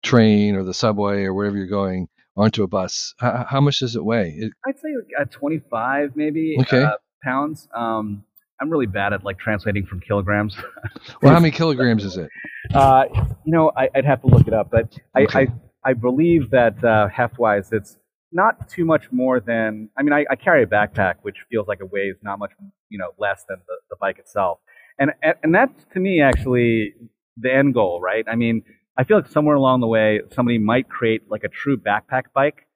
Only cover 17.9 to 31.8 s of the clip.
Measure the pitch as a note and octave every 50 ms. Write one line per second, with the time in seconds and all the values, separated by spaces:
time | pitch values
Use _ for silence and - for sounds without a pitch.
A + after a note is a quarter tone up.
17.9 | _ _ _ _ _ _ _ _ - E3 G3 A3+ A3 _ - _ - - E3+ D#3+
18.9 | D#3+ D3 - - B2+ B2+ B2+ C3 B2+ B2+ G#2 A#2 A#2 A2+ A2+ A2 A2 G#2+ A2 -
19.9 | _ C3 C#3+ D3 D3 D3 D3 - C3+ - - F#3+ E3+ D3 A#2 E2+ G#2 G#2 G#2 G#2
20.9 | - A2+ G2 F#2 E2+ _ _ G#2 - - - _ B2 A2 G2+ - G#2 F#2 G2 F#2
21.9 | G2+ G2+ G2 G2 F#2 _ - G2+ G2 G2+ G#2 G2 _ _ G2+ G2 _ _ _ _
22.9 | G#2+ G2+ F#2 F2 _ _ G#2 G2+ G2 - - - F#2+ F2+ _ - F2+ - _ _
23.9 | G#2 _ G2+ G2 F#2+ _ _ _ _ G#2 G2 F2+ E2+ _ _ _ _ - - _
24.9 | _ - C#3 D3+ - _ - D#3 E3+ _ - D#3+ E3+ G3+ C4+ C4+ - _ _ _
25.9 | _ F#3+ F#3 G3 F#3+ E3 C#3+ C3+ B2 - - C3+ B2 B2 A#2+ A#2 A2+ A2+ G#2+ G#2
26.9 | - _ A#2+ A2+ _ _ _ _ _ A#2 A2+ B2+ C3 C3+ C#3 C#3+ B2 A#2+ G#2 F#2
27.9 | F2 F2 F2+ F#2 G2+ A2+ A2 A2 A2+ A#2 A#2+ A#2 A2+ A2 - _ _ _ _ _
28.9 | _ - C3 - G#3+ - D3+ - - D3+ D3+ D3+ D3 C#3+ C3+ C3 C3 B2+ A#2+ A2+
29.9 | A2+ A2 A2 G#2+ G#2+ G#2+ - - - - B2 A#2+ A#2 A2+ G#2+ G#2+ A#2 C3+ C3+ _
30.9 | - - B2 A2+ A2+ A2 _ _ G#2+ G#2 - G2+ - - - C#3+ C#3 A2